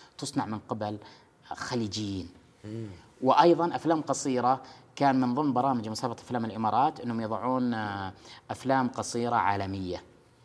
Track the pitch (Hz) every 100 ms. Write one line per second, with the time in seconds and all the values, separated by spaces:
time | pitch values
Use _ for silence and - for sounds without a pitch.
0 | - - - 139 98 107 - 113 104 104
1 | - - - _ - - - 127 107 107
2 | 104 95 85 - - _ 107 110 110 87
3 | - - 127 131 170 160 170 135 156 160
4 | 143 131 143 127 120 131 - - - -
5 | 139 131 127 123 151 123 135 123 107 107
6 | 127 113 - 123 113 107 110 107 151 156
7 | 120 113 110 107 120 127 123 113 107 98
8 | 95 - - - - 113 127 131 123 120
9 | 107 120 120 117 101 101 98 98 92 87
10 | - - _ _